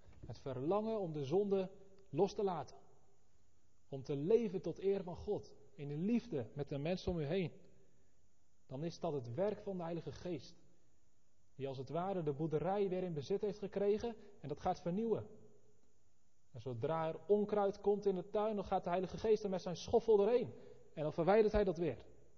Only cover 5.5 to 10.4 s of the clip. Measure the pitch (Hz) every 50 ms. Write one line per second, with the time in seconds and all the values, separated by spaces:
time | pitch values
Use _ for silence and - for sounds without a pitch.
5.5 | - - - - - - 143 143 147 156 175 214 240 226 - - 160 139 117 117
6.5 | - 143 143 - 151 139 143 165 185 180 - 190 180 165 147 135 175 196 175 135
7.5 | - - - - - - - - - - - - - - - - - - - -
8.5 | - - - - 135 135 160 170 165 - - 170 147 139 120 117 117 143 190 214
9.5 | 202 202 - 202 190 180 165 165 175 165 - 151 123 - - 180 170 -